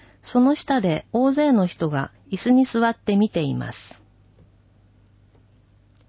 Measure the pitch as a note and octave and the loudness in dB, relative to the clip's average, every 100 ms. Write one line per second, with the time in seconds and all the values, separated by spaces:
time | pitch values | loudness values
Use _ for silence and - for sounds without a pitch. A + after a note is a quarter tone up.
0 | - _ - B3 B3+ D4+ - C4+ F#3 D#3 | -20 _ -4 2 2 2 -2 -2 0 -2
1 | - A#3 C4+ C4+ D4+ A#3 F3+ - D#3+ D3 | -4 -2 0 2 2 2 0 -2 -4 -4
2 | - - - F#3+ A#3 B3+ C4 A#3 A#3 A3+ | -6 -10 -12 -6 2 2 2 0 -2 -2
3 | - G3+ G#3+ F3+ C#3+ B2 A#2 - - - | -2 0 0 0 -4 -4 -8 -12 -20 -20
4 | _ _ _ _ _ _ _ _ _ _ | _ _ _ _ _ _ _ _ _ _
5 | _ _ _ _ _ _ _ _ _ _ | _ _ _ _ _ _ _ _ _ _